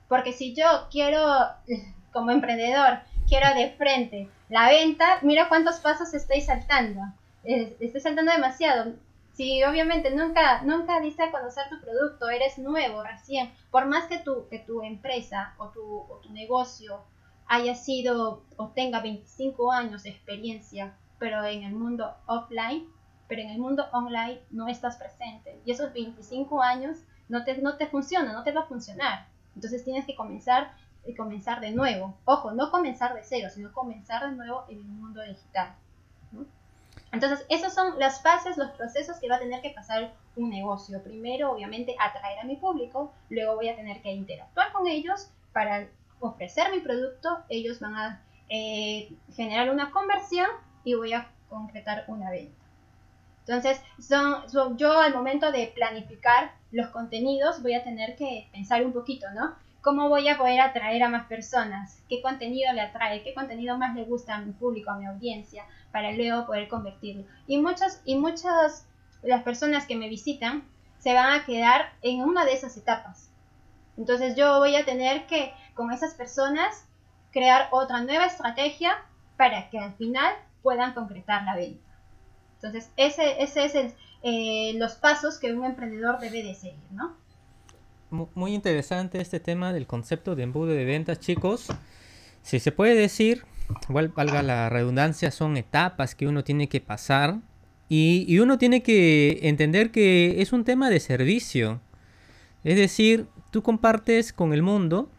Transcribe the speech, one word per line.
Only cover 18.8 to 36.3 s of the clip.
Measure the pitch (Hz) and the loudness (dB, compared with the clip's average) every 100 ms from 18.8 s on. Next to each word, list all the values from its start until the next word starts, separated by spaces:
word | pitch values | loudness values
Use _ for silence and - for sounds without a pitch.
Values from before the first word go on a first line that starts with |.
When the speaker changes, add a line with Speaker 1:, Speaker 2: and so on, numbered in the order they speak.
| 254 226 | -4 -4
Speaker 1:
veinticinco | 220 208 - - 269 262 240 | -6 -10 -14 -8 -8 -2 0
años | 247 240 202 | 0 -2 -10
de | 202 | -16
experiencia, | - - 202 226 214 - 202 196 - _ _ | -20 -14 -12 -10 -12 -14 -12 -12 -14 _ _
pero | 226 214 208 | -8 -6 -6
en | 208 | -8
el | 202 | -10
mundo | 214 233 233 180 - - | -8 -6 -6 -8 -10 -8
offline, | 233 233 226 226 311 330 _ _ _ _ | -8 -6 -6 -6 -6 -10 _ _ _ _
pero | 226 | -12
en | 214 | -10
el | 220 | -8
mundo | 254 277 - | -4 -4 -4
online | 247 240 233 233 254 - | -6 -4 -6 -6 -8 -14
no | 220 226 | -10 -8
estás | 240 240 - | -8 -8 -10
presente. | - - 233 220 - - | -14 -16 -16 -16 -20 -14
Y | 233 | -8
esos | 247 285 | -6 -6
veinticinco | 240 226 220 196 254 277 294 | -8 -12 -12 -12 -10 -4 0
años | 247 254 269 320 - _ - | 0 0 -4 -10 -16 _ -10
no | 233 240 | -6 -6
te, | 269 | -4
no | 277 285 | -4 -4
te | 302 | -6
funciona, | 277 269 359 262 | -6 -4 -2 -2
no | 220 | -4
te | 262 | -4
va | 302 | -4
a | 320 | -6
funcionar. | 240 - 202 269 190 - _ _ - | -10 -14 -8 -6 -6 -12 _ _ -16
Entonces | 226 247 262 | -10 -10 -8
tienes | 262 269 | -8 -8
que | 269 | -10
comenzar, | 214 196 - 254 294 - _ _ 247 | -12 -8 0 0 0 -10 _ _ -18
y | 233 | -12
comenzar | 214 208 240 240 | -12 -10 -8 -8
de | 214 | -6
nuevo. | 233 262 196 190 - - | -2 -2 -2 -8 -6 0
Ojo, | 277 233 | 0 0
no | 226 294 | -4 -2
comenzar | 359 302 240 247 - | -2 -2 -4 -6 -6
de | |
cero, | - 247 196 | -8 -8 -8
sino | 208 208 | -12 -14
comenzar | 262 247 214 - 233 277 | -10 -10 -12 -10 -8 -8
de | 254 | -10
nuevo | 240 254 - | -10 -12 -12
en | 208 | -18
el | 202 | -18
mundo | 208 220 220 | -18 -16 -16
digital, | 214 190 _ 190 196 - _ _ _ _ - | -16 -18 _ -6 -6 -10 _ _ _ _ -20